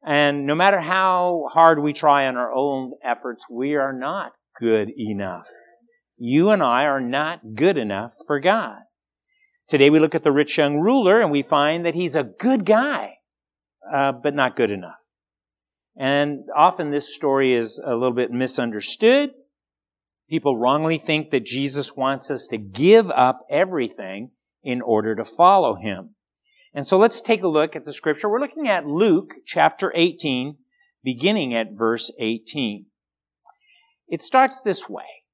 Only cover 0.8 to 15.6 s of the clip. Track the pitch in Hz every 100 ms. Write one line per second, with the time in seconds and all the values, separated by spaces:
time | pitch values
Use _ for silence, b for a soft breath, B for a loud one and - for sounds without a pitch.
0.8 | 160 185 190 180 180 175 143 160 165 160
1.8 | 147 147 156 143 135 127 120 131 143 135
2.8 | 131 - 131 120 127 117 - 117 139 147
3.8 | 135 131 131 185 143 _ _ - 117 110
4.8 | 104 - 107 101 98 87 - - _ _
5.8 | _ _ _ _ 120 135 185 214 139 120
6.8 | 147 139 123 131 156 170 110 110 160 175
7.8 | 107 98 117 - - 143 151 220 175 101
8.8 | _ _ _ _ _ _ _ _ _ 151
9.8 | 139 156 156 160 151 143 147 - 147 147
10.8 | 180 269 196 214 202 147 139 151 147 165
11.8 | 170 165 180 147 123 - 220 262 180 220
12.8 | 277 269 104 - _ _ _ _ _ _
13.8 | 98 135 139 127 143 143 127 - 117 101
14.8 | 87 - _ _ _ _ _ _